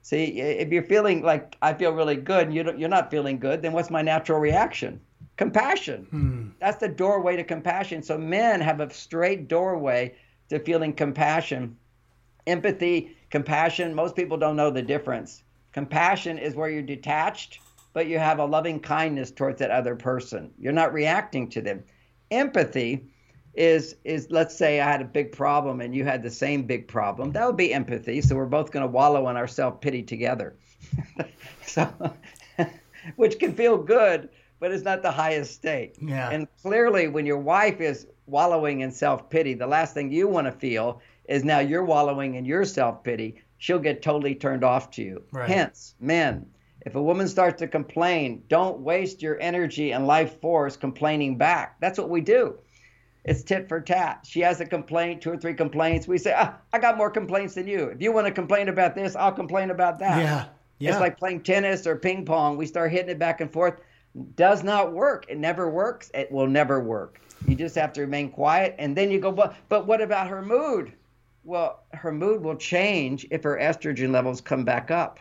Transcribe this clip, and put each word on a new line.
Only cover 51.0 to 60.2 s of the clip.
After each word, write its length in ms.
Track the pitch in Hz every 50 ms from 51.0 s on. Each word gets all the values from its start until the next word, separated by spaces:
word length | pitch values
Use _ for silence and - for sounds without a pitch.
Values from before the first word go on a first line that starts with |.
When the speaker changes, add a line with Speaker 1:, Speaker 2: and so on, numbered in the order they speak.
| 151 151 151 151 147 135 131 120
Speaker 1:
back. 380 | 143 160 175 156 110 - - _
That's 180 | 165 170 175 208
what 120 | 185 -
we 100 | 175 170
do. 380 | 156 180 220 254 240 - - - _ _ _ _ _ _ _ _ _ _ _ _ _
It's 200 | - 151 127 -
tit 240 | - 190 190 190 -
for 120 | 160 165
tat. 460 | 151 - 180 185 175 156 - - - -
She 120 | - 160
has 200 | 170 175 175 175
a 60 | 170
complaint, 560 | 143 180 156 - - 156 170 170 170 175 170
two 80 | - 160
or 60 | 170
three 180 | - - 165 151
complaints. 540 | - 165 - - 151 160 165 165 160 - 180
We 100 | 180 175
say, 160 | 180 208 127
"Ah, 200 | - - 180 - - _ _
I 80 | - 240
got 160 | 247 240 339 -
more 100 | - 208
complaints 460 | 214 - 185 170 180 196 202 185 -
than 140 | 185 185 202
you. 160 | 202 185 151
If 180 | - - 123
you 80 | 175 226
wanna 220 | 226 220 208 196
complain 360 | 190 190 175 160 202 202 202 190
about 280 | 175 180 180 170 -
this, 180 | 190 196 196 190
I'll 160 | - 185 196
complain 400 | 190 196 185 151 175 196 190 190
about 300 | 180 175 180 175 165 170
that." 180 | 190 196 170
Speaker 2:
Yeah, 260 | 160